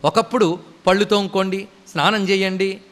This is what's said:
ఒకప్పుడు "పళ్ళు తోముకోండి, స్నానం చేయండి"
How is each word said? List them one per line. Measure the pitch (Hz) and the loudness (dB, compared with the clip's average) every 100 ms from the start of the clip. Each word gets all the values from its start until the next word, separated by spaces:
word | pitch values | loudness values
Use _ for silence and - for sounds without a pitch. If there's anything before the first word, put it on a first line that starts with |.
| 147 | 0
ఒకప్పుడు | 202 - 247 190 170 - - - | 0 0 0 0 0 -10 -4 0
"పళ్ళు | 196 | 2
తోముకోండి, | 208 208 196 190 190 190 196 - - | 2 0 0 -2 -2 -4 -10 -20 -12
స్నానం | 160 156 214 190 | 0 0 2 0
చేయండి" | 196 190 185 196 196 - | 0 0 -2 -4 -4 -14